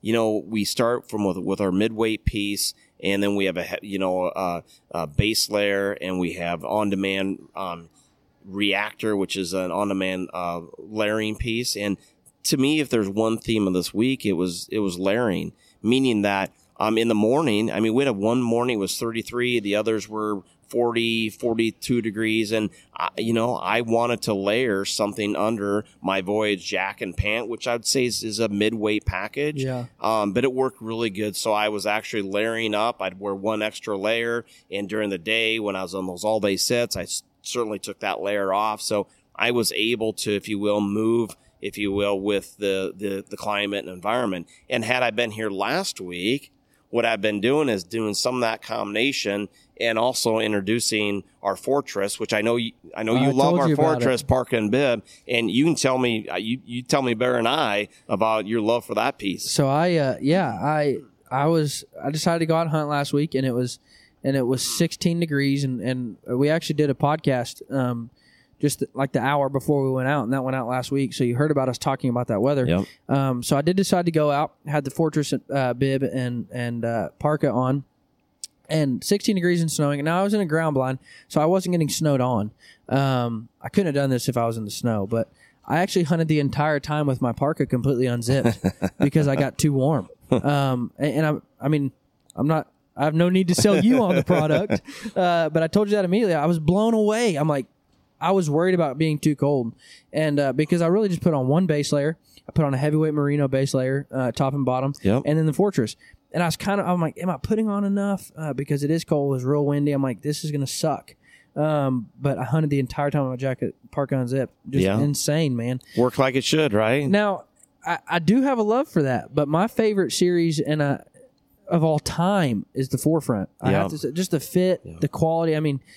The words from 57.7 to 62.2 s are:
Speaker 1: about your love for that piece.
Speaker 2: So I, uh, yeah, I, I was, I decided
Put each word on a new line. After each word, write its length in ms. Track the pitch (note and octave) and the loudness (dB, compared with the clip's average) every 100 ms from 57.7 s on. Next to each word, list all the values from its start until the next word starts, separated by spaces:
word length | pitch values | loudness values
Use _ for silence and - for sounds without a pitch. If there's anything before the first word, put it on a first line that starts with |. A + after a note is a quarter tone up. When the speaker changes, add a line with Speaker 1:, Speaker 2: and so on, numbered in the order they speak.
| G2+ G#2 _ _ | 0 -2 _ _
Speaker 1:
about 400 | A2 A2 A2 G2+ | 0 2 2 0
your 140 | A2+ | -2
love 240 | G#2+ A#2 - | 0 -2 -2
for 100 | G#2+ | -2
that 240 | A#2+ - | -2 -2
piece. 320 | G2+ F2 - | -6 -6 -4
Speaker 2:
So 160 | - C#3 | 0 2
I, 300 | C#3 F3 E3+ | 2 2 2
uh, 200 | C3+ A#2+ | 0 0
yeah, 300 | C3 F3+ E3 | 0 2 0
I, 460 | G#2 B2 D#3 D3 C3+ C3 _ _ | -2 -2 0 0 -2 -6 _ _
I 160 | C3 C#3+ | -2 2
was, 400 | E3 D3+ - - - | 2 0 -4 -12 -10
I 60 | - | -6
decided 300 | D3+ | -2